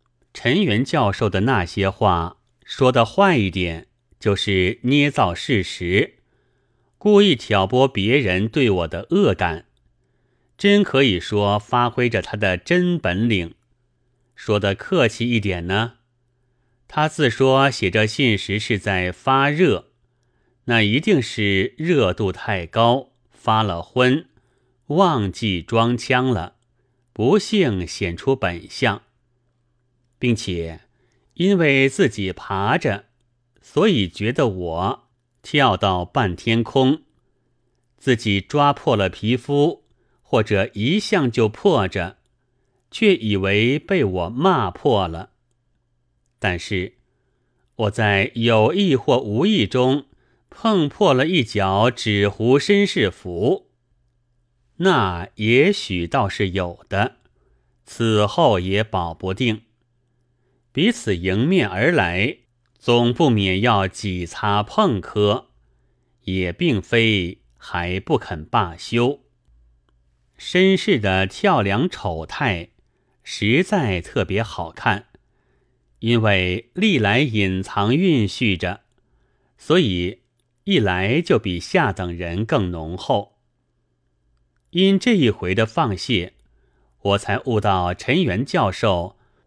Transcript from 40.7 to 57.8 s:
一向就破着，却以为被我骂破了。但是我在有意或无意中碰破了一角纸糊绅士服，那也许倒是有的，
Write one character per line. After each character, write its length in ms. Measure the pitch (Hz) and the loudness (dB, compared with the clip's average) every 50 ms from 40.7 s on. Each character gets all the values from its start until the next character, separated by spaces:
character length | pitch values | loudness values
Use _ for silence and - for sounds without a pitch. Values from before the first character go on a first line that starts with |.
| - | -4
一 260 | 98 107 131 175 214 | -4 -2 0 0 -2
向 280 | - - 214 185 143 123 | -2 0 0 0 0 0
就 200 | 110 - 113 107 | 0 0 0 0
破 400 | 107 - - 202 170 123 98 90 | 0 0 0 2 2 2 0 -2
着， 300 | - 98 85 87 - _ _ _ _ _ _ _ _ _ _ _ _ _ _ _ | -4 -6 -6 -8 -10 _ _ _ _ _ _ _ _ _ _ _ _ _ _ _
却 280 | - - 220 208 185 | -6 0 2 2 2
以 200 | - 113 110 104 | 2 0 -2 -2
为 440 | 95 95 95 101 104 110 120 135 151 | 0 0 0 2 2 2 2 0 -2
被 240 | - - 196 175 127 | -2 -4 -2 0 0
我 260 | 98 90 90 87 92 | 0 -2 -4 -4 -4
骂 400 | 117 123 160 190 180 139 110 92 | -4 -2 0 0 2 2 0 -4
破 380 | - - - 147 120 101 92 85 | -6 -4 0 0 2 2 0 -2
了。 220 | 82 82 92 - _ _ _ _ _ _ _ _ _ _ _ _ _ _ _ _ _ _ _ _ _ _ | -6 -10 -12 -16 _ _ _ _ _ _ _ _ _ _ _ _ _ _ _ _ _ _ _ _ _ _
但 180 | - 101 90 | -4 -4 -4
是 380 | 82 - - 107 92 90 - - _ _ _ _ _ _ _ _ _ _ _ _ _ _ _ _ | -4 -6 -6 -6 -6 -6 -6 -12 _ _ _ _ _ _ _ _ _ _ _ _ _ _ _ _
我 160 | - 113 101 | -4 -4 -2
在 400 | 104 - 110 104 101 98 101 - - | 0 0 0 2 2 2 0 -2 -2
有 360 | 120 113 117 117 110 107 123 165 | -2 0 2 4 4 4 4 2
意 220 | 196 202 180 139 | 2 2 2 2
或 240 | 120 - - 131 123 | 0 2 2 0 0
无 260 | 131 107 101 117 160 | 0 -2 -2 -2 0
意 220 | 214 220 175 107 | 0 2 0 0
中 400 | 95 - 127 123 131 135 147 - _ _ _ _ _ _ _ _ _ | 0 0 0 2 2 0 -2 -4 _ _ _ _ _ _ _ _ _
碰 400 | - - - 226 214 190 151 143 | -20 -6 -2 0 0 2 0 -2
破 240 | - - 214 170 135 | 0 2 2 4 4
了 140 | 127 139 | 4 2
一 160 | 156 185 170 117 | 2 2 0 0
角 480 | - - 104 98 95 95 98 110 127 | 0 -2 -2 0 2 2 2 2 2
纸 380 | 123 - - 110 104 101 101 101 | 0 -2 -4 -2 0 2 0 0
糊 320 | 98 - 107 120 131 143 | 0 -2 2 2 2 2
绅 260 | - - 202 202 202 | 4 2 2 2 2
士 240 | 185 - 190 117 95 | 0 0 -2 -2 -2
服， 640 | - - - 92 87 85 101 127 190 - - _ _ _ _ _ _ _ _ _ _ _ _ _ _ _ _ _ _ _ _ _ _ | -2 -6 -12 -10 -6 -2 0 0 0 -2 -4 _ _ _ _ _ _ _ _ _ _ _ _ _ _ _ _ _ _ _ _ _ _
那 520 | - 170 190 175 135 104 92 90 85 90 - _ | -2 0 2 2 2 2 0 -2 -6 -10 -12 _
也 380 | - 107 110 117 131 151 190 202 | -4 0 2 4 4 4 4 2
许 340 | - - - 98 87 85 | -2 -4 -4 -4 -4 -4
倒 220 | 82 - 139 110 95 | -2 -2 -2 -2 -2
是 220 | - - 104 95 | -2 -4 -4 -4
有 360 | 87 95 90 87 85 - - _ | -2 -4 -4 -6 -8 -14 -12 _
的， 280 | 101 98 110 - - _ _ _ _ _ _ _ _ _ _ _ _ _ | -2 -2 -2 -2 -4 _ _ _ _ _ _ _ _ _ _ _ _ _